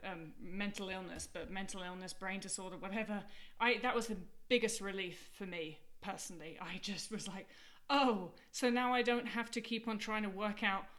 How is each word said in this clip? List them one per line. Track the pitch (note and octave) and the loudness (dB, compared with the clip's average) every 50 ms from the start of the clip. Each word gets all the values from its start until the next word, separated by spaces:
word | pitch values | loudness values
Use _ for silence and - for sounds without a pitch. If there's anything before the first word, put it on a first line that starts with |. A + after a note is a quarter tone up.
| - | -8
um, | F#3+ F3+ E3 D#3+ D3+ - - | -8 -8 -8 -10 -10 -10 -10
mental | F3+ F3 F3+ G3 G3+ G3+ G3+ G#3 G3 F#3+ | -8 -6 -4 -2 -2 -2 -2 -4 -4 -4
illness, | F#3+ F#3+ F#3 E3+ E3+ E3+ - - | -4 -4 -6 -6 -8 -8 -8 -8
but | - F3 D#3+ - | -8 -8 -8 -6
mental | F#3+ F#3+ G3 F#3+ - F#3 | -4 -4 -4 -4 -6 -6
illness, | F3+ F3+ F#3 F#3 F#3 F3+ | -6 -6 -6 -8 -8 -8
brain | - - F#3+ F#3 G3 G3 | -8 -6 -4 -2 -2 -2
disorder, | G3 F#3 - G3+ F#3 F#3 F#3 | -2 -4 -4 -4 -4 -6 -8
whatever. | D#3 F3 F#3+ G3 A3 G#3+ G#3 G#3 G3+ - - - - - - - - | -6 -6 -4 -2 -2 0 0 -2 -2 -4 -6 -10 -12 -12 -12 -2 2
I, | A#3 A#3+ A#3 G#3+ | 4 4 6 4
that | B3 B3 - | 4 4 4
was | A#3 A3+ - | 2 2 0
the | G#3+ F3+ - - - - - - | -2 -4 -6 -8 -12 -14 4 6
biggest | B3 A#3+ A3+ G#3+ - - | 6 6 6 4 0 -2
relief | G3 G3 F#3+ G3 F#3 F3 D#3 - - - | -2 -2 -2 -2 -2 -4 -6 -8 -14 -16
for | - - G3+ | -10 -10 -8
me | F#3 F3 E3+ D#3 D#3 D3+ - - - - - | -6 -4 -4 -6 -6 -8 -10 -14 -14 -14 -8
personally. | - G3+ F#3+ - - - F3+ D#3+ D3+ E3 D#3+ - | -6 -6 -6 -6 -6 -8 -8 -10 -10 -12 -10 -8
I | F#3 E3+ F#3 - | -8 -6 -6 -4
just | - G3+ G3 D#3 - - | -4 -4 -4 -4 -4 -4
was | A3 - - | -6 -6 -4
like, | G3 G3 F#3+ - - - - - - - - - - | -6 -8 -8 -10 -12 -16 -20 -20 -20 -20 -12 0 4
"Oh, | C#4 C#4+ C4+ B3 A3 F#3+ F3+ E3 - - - - | 6 8 8 8 6 4 0 -4 -8 -14 -18 -10
so | - - C4 B3 | -2 4 4 6
now | A#3+ B3 B3 B3 | 6 6 6 6
I | B3 B3 | 6 6
don't | A#3 A#3+ A#3+ A#3+ A#3+ G#3+ | 6 6 6 4 2 0
have | G3 A#3 A3+ A3+ | 0 -2 -2 0
to | - A#3 | -2 -4
keep | G#3+ - A#3 A3 A3+ A3+ | -2 0 -2 0 0 0
on | A3 G#3 | -2 0
trying | - A3 G#3+ G#3+ | 0 0 2 2
to | G#3+ G3+ | 2 0
work | F#3 G3 G#3+ G#3 G#3 - | 0 0 0 0 2 4
out | A3 G3+ G3 G3 - - - | 4 4 4 2 -2 -6 -12